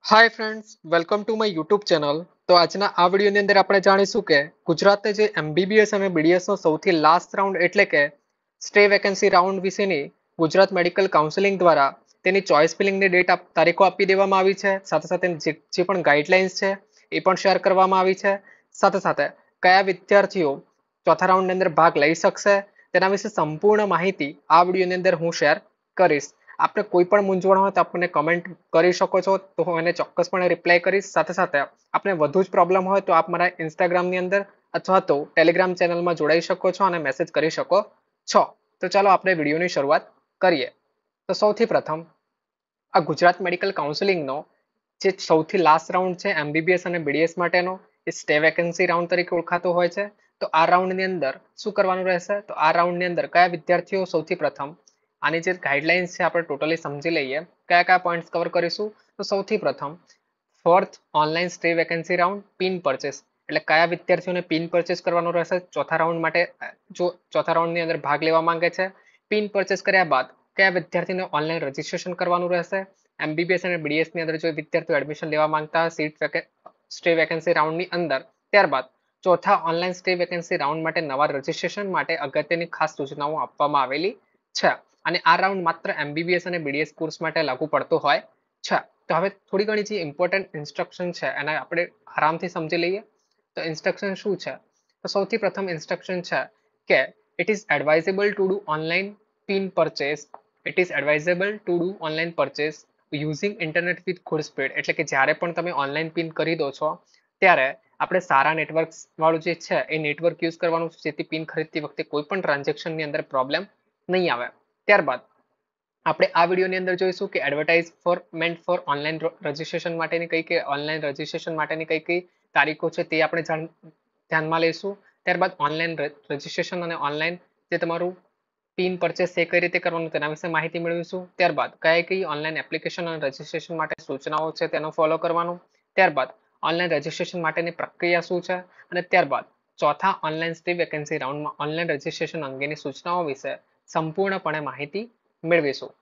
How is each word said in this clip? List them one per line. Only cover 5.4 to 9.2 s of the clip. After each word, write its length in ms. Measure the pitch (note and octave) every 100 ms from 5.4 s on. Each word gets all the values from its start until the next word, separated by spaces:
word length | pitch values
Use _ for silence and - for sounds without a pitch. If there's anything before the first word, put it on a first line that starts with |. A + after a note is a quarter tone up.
| D3+
બી 120 | D3+ F#3+
બી 100 | G#3+
એસ 180 | G3+
અને 160 | G#3 G3
બી 120 | E3
ડી 100 | D#3
એસ 180 | F3+ F3
નો 60 | F3
સૌથી 360 | E3 D#3 G3+
last 440 | E3 D3+ F3 - -
round 220 | G3 F#3
એટલે 280 | F3 G3+ F#3+
કે 260 | D3+ D3 _ _ _ _ _
stay 280 | - G#3 G#3
vacancy 420 | G3+ G3+ F#3+